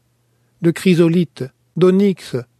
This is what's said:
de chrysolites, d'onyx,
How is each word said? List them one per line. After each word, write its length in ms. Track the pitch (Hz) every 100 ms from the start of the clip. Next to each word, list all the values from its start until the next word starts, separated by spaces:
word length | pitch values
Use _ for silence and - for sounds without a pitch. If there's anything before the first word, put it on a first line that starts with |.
| _ _ _ _ _ -
de 100 | 165
chrysolites, 720 | - 190 165 165 175 165 - 127 _ _ 160
d'onyx, 640 | 185 190 202 175 - 123 -